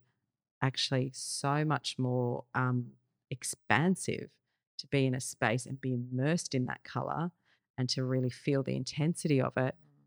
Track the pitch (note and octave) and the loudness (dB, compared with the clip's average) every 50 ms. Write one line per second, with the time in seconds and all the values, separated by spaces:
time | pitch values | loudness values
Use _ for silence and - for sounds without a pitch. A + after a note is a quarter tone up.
0 | _ _ _ _ _ _ _ _ _ _ _ _ - C3 B2+ - - - C#3+ C3 | _ _ _ _ _ _ _ _ _ _ _ _ 2 2 2 0 -2 0 0 0
1 | B2+ C3+ C3 - - - - - - C#3 C#3+ D3+ D3+ D#3 D3 C#3 - - - - | 0 -2 -6 -8 -8 -8 -6 -4 -2 0 0 0 2 0 0 0 -2 -6 -4 -2
2 | C3 B2 B2 B2+ B2 A#2+ B2 C#3+ - _ - B2+ B2+ B2+ B2+ B2 A#2+ A#2+ - _ | -2 0 0 0 0 0 -2 -4 -6 _ -2 0 2 2 2 0 -2 -4 -12 _
3 | _ _ _ _ _ _ C3+ - - - - - _ _ G#2+ A#2 D#3 F#3 F#3+ - | _ _ _ _ _ _ -12 -8 -8 -10 -10 -10 _ _ 4 4 6 4 2 2
4 | - - - - - - - _ _ _ _ _ _ _ _ - - - - C#3 | 0 -4 -4 -4 -6 -10 -16 _ _ _ _ _ _ _ _ -16 -6 0 2 2
5 | C3 C3 B2+ C3 - - - - B2 A2+ A2+ B2+ - - C3+ C3+ - C3 B2+ A#2+ | 4 2 2 0 -4 -8 -4 0 0 2 2 0 -2 -6 -10 -6 -4 -2 -2 -2
6 | B2 B2 B2+ B2+ C3 D3+ E3 F3 - - - C3 B2+ A#2+ - - _ - - B2 | -4 -2 -2 0 2 2 2 0 -2 -2 0 0 0 0 -4 -8 _ -6 -6 -4
7 | - - C#3 D3 E3 F3 - _ _ _ _ _ _ _ _ - B2+ B2 - C3+ | -2 -2 -2 -2 -2 -4 -6 _ _ _ _ _ _ _ _ -4 -2 -2 0 -2
8 | C3 B2+ C3 C3 B2+ B2+ B2 - - - C#3+ C3+ C3 B2+ C3 C3+ B2+ - - - | 0 0 0 2 0 0 -4 -2 0 2 2 2 2 0 -2 -2 -4 -4 -2 0
9 | D3 D#3+ E3+ - - E3 D3 C3 B2+ B2+ - - C3 C3 - - _ _ _ _ | 0 0 0 0 2 4 4 4 4 2 0 0 0 0 -2 -6 _ _ _ _
10 | _ | _